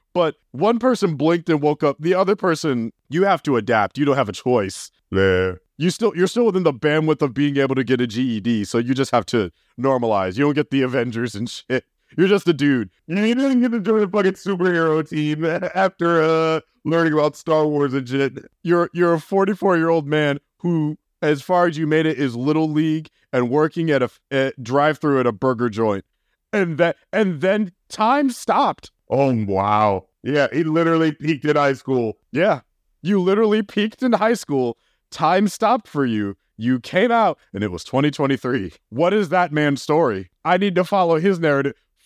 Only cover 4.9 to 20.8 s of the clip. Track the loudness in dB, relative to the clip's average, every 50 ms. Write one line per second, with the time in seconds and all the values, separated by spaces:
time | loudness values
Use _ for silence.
4.9 | _ _ _ -4 -2 0 2 2 2 2 0 -2 -4 -8 _ _ _ -4 -2 -2
5.9 | -2 0 -2 -2 0 0 -2 0 0 2 0 2 2 2 0 0 0 0 0 0
6.9 | 0 2 2 0 0 0 -2 -4 -2 0 -2 0 0 0 0 0 0 -2 0 0
7.9 | 0 0 0 -2 -2 -2 -4 -2 -2 -4 -2 -2 -2 -2 -2 -2 -2 -2 -2 -2
8.9 | -2 -2 -2 0 0 0 0 0 0 -2 -2 -2 -6 _ _ _ _ -4 -2 0
9.9 | 0 0 0 0 0 0 0 -2 -2 0 0 0 0 0 -2 -2 0 -2 0 0
10.9 | 0 -2 -4 -4 -4 -6 -6 -6 -6 -8 -10 -10 -10 -12 -8 -6 -4 -4 -6 _
11.9 | _ _ _ _ -2 0 2 2 2 2 2 0 0 2 2 0 0 0 -2 -6
12.9 | _ _ _ -8 -4 -2 0 0 0 0 0 0 2 2 0 0 0 -2 -2 0
13.9 | 0 2 0 0 0 0 0 0 0 -2 -4 -4 -2 0 0 0 2 2 2 2
14.9 | 2 0 -2 -2 -4 -2 -2 -2 -2 -2 -2 -2 -2 -2 -4 -4 -2 0 0 0
15.9 | 0 -2 0 0 2 2 2 2 2 2 2 0 0 -2 -4 _ _ _ -6 -2
16.9 | 0 2 2 2 2 2 2 0 0 -4 -4 0 0 2 2 2 0 0 0 0
17.9 | -2 -4 -4 -2 -2 -2 -2 -2 -4 -8 -18 -20 _ _ -2 0 2 2 0 0
18.9 | 0 0 2 2 2 0 -2 -2 0 0 2 0 0 0 0 2 2 2 2 2
19.9 | 0 0 0 0 0 0 0 0 -2 -4 _ _ _ _ -4 -2 0 0